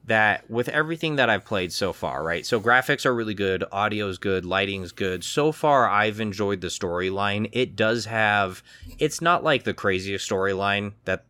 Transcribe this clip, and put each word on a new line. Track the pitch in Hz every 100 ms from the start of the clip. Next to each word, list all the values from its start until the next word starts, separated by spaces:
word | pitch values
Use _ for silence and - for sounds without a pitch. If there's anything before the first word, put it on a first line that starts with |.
| -
that | 110 107 98 -
with | 113 123
everything | 135 156 165 160 147
that | 120
I've | 104 -
played | 104 90
so | - 95
far, | 82 85 67
right? | 80 85 -
So | 117
graphics | 104 123 127 143 135
are | 123
really | 110
good, | 98 98 92 92
audio's | 98 104 104 104 90
good, | 101 95 90
lighting's | 95 98 95 90
good. | - 98 90
So | - - 151
far, | 156 156 139 113
I've | 101 107 107
enjoyed | 110 98 101 101
the | 87
storyline. | - 95 87 92 98 101 101 117
It | 123 127 98
does | 110 117 104
have, | 113 107 104 98 92 - - - -
it's | 151 -
not, | 170 175
like, | 160 135
the | -
craziest | 98 104 95 95 98 -
storyline | 98 95 95 101 101 101 101 -
that | 92 _